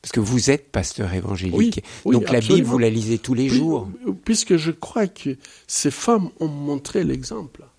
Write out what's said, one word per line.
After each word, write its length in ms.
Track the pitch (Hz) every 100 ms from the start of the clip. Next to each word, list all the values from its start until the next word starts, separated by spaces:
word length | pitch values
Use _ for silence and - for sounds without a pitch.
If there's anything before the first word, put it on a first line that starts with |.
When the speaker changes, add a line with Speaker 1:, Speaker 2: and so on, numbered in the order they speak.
Speaker 1:
Parce 100 | -
que 80 | -
vous 300 | 104 123 135
êtes 200 | 143 -
pasteur 420 | 101 90 - 95
évangélique. 440 | 92 98 95 92 -
Speaker 2:
Oui, 160 | 233 - - -
oui, 80 | -
Speaker 1:
Donc 100 | 120 104
la 100 | 120
Bible, 120 | 110
Speaker 2:
absolument. 180 | 165 120
Speaker 1:
vous 80 | 123
la 120 | 117
lisez 280 | 113 107 113
tous 160 | -
les 140 | 123 135
Speaker 2:
Puis-, 80 | 254
Speaker 1:
jours. 300 | 160 147 95 87 - -
Speaker 2:
puisque 320 | - 220 - 175
je 140 | 156
crois 360 | 160 - 240 196
que 300 | - 139 131 - - -
ces 240 | - 147
femmes 400 | - - 226 170 -
ont 60 | 160
montré 560 | 143 143 143 143 -
l'exemple. 580 | 156 131 123 220 151 - -